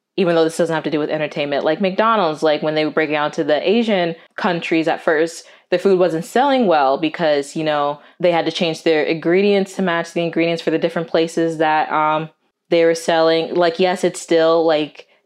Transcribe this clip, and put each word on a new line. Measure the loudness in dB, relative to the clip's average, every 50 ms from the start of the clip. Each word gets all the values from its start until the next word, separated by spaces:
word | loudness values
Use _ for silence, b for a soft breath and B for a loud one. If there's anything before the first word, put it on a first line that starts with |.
| _ _ _
even | -2 0 2 2
though | 2 2
this | 0 0
doesn't | -2 -2 -2 -2
have | -4 -4
to | -2
do | -2 -2
with | -2 -2
entertainment, | -4 -4 -4 -6 -4 -6 -4 -4 -4 -2 0
like, | 0 0 0
McDonald's, | -2 -2 0 0 2 2 2 2 0 0 -2 0 0
like, | 0 0 2
when | 0 -2 -2
they | 0 -2
were | 0
breaking | 0 -2 0 0 -2
out | -2 -2 -2 -4
to | -4 -2
the | 0 0 0 2
Asian | 2 2 2 2 0 0 0 0 -2 -4 B B B _
countries | -4 -2 -2 -2 -2 -2 -2 -2 0 0
at | 0 -2 -2
first, | 0 0 0 2 0 -2 -4 -10 B B B B B B
their | -4 0
food | 2 2 4
wasn't | 4 2 2 0 -2 -6
selling | -2 0 0 2 2 2 2 2
well | 2 2 4 4 2 2
because, | 0 -2 -4 -2 -2 0 0 0 0 -2 -4 -6
you | -4 -2
know, | -2 -2 0 -2 -2 -4 B B B B B
they | 0 2
had | 2 2 0
to | -2
change | -2 -2 -2 -2 -4 -2 0
their | 2 2 2 2
ingredients | 0 -2 -2 0 0 2 2 4 2 2 2 0 -2 -4
to | -4
match | -2 -2 -2 -2 -4 -4 -4
the | -4
ingredients | -4 -2 -2 0 0 0 -2 -2
for | -2 -2
the | -2
different | 0 -2 -2 -4 -6 -4
places | -2 0 0 0 0 -2 -2 -2 -2 -2
that, | 0 0 0 0 0 -2 -2
um, | -2 -2 0 0 -2 -2 -4 -8 -14 _ _ _ _ _ _ _ 2
they | 4 4
were | 4 2
selling, | 0 0 0 2 2 2 2 2 0 -2 -2 0
like, | 2 2 2 2 0
yes, | 0 0 0 0 -2
it's | -2 -2 -4
still, | -2 0 2 4 4 4 4 4 2
like, | 2 2 0 -2 -4 -8 -18 -20 _ _ _ _